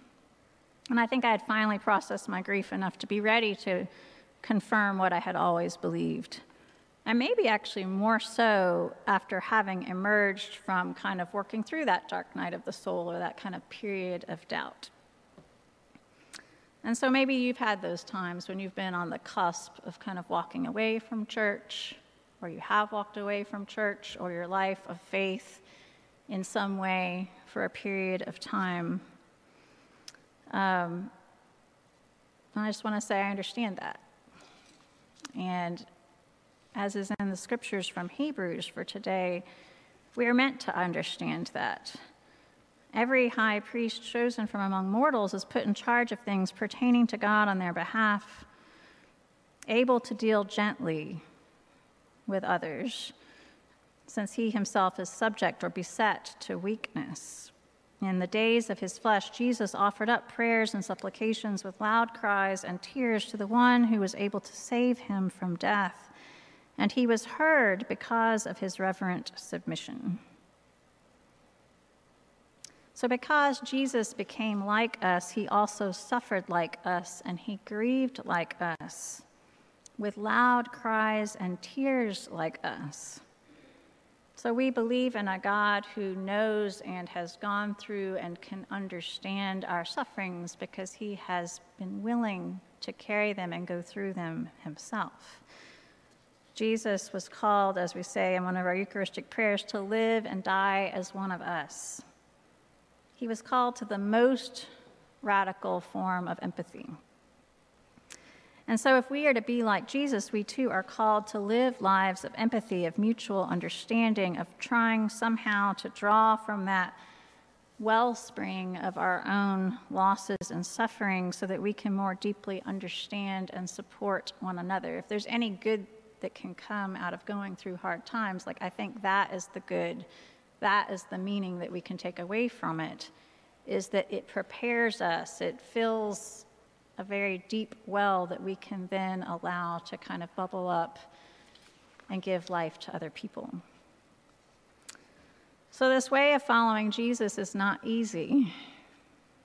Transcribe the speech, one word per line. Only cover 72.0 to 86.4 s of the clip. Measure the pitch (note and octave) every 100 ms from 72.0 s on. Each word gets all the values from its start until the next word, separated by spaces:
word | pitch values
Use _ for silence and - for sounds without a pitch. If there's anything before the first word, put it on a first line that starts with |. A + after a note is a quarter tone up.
| _ _ _ _ _ _ - _ _
So | - B3
because | B3 - D4+ C#4+ C4
Jesus | A#3+ C4 C4+ A#3 G#3+
became | - G3 - A3 G#3
like | G2 G#3+ A#3 -
us, | F#3 F3 -
he | A3 G#3
also | G3+ G#3 - G3+
suffered | F3+ - B3 - G3 F#3+
like | E3+ D#3+ -
us, | F3+ F3+ F3 -
and | - F3
he | - G3
grieved | - G#3 A#3 C4 B3+ -
like | - F3 E3 -
us, | F3 D#3+ D3+ - - - - _ _ _ _ _ - -
with | G#3 G#3
loud | G#3+ A3 B3 A#3+ A#3+
cries | - A3+ A3 A3 G#3+ G#3 -
and | F3+ F3+
tears | - C#4 C4+ C4 A3 F#3+ -
like | E3 D#3+ -
us. | - - D3 - - - - _ _ - - - _ _ _ _ _ -
So | A#3+
we | A#3 C4
believe | B3 A3+ B3 B3+
in | A#3 G3
a | F#3+
God | G3+ G#3 G#3 G3+ G3+
who | A3 G3 F#3+
knows | F#3+ G#3